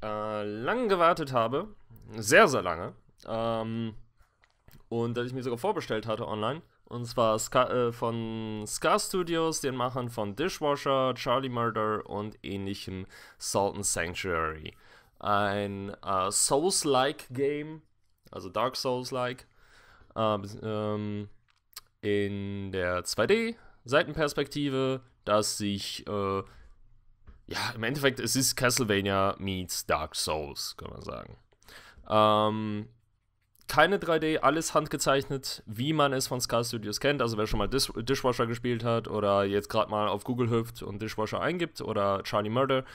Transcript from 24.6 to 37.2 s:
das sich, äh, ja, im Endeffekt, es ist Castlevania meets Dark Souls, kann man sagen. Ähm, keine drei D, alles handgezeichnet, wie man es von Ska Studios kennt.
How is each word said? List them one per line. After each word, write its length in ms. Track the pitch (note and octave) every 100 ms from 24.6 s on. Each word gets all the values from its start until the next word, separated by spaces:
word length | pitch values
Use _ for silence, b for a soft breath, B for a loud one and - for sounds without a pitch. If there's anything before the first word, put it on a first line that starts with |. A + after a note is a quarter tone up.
| C#3+ C3 C3 C3 - _
das 340 | - G#2 G#2 -
sich, 480 | G#2 G2+ - - -
äh, 360 | G2+ G2 G2 F#2+ b b b - - - - - - -
ja, 240 | - G#2+
im 80 | A#2
Endeffekt, 380 | A2+ C3 C3+ A#2+
es 160 | A2+ C3
ist 180 | B2+
Castlevania 800 | - B2 - A2 G2+ G2 G2 G2 -
meets 480 | G2 F#2 F2+ - -
Dark 280 | D2+ D#2
Souls, 640 | - - D#2 C#2+ - - -
kann 140 | -
man 120 | -
sagen. 340 | - A1+ G1+ - _ _ b b b b -
Ähm, 800 | G#2+ G#2+ G#2+ G#2+ G#2+ G#2+ G#2 A2+ - _ _ _ _ _ _ -
keine 320 | - F3+ G3
drei 220 | E3+ D#3+
D, 180 | D#3 D#3+
alles 360 | C3+ D#3 -
handgezeichnet, 880 | D#3 D3+ C#3+ D#3 C#3 C3+ C3+ - - -
wie 260 | G#2+ C#3+
man 200 | D#3 C#3+
es 160 | C3 -
von 120 | B2+
Ska 220 | - A#2
Studios 380 | A#2+ A#2 G#2 G#2
kennt. 220 | C#3 C#3+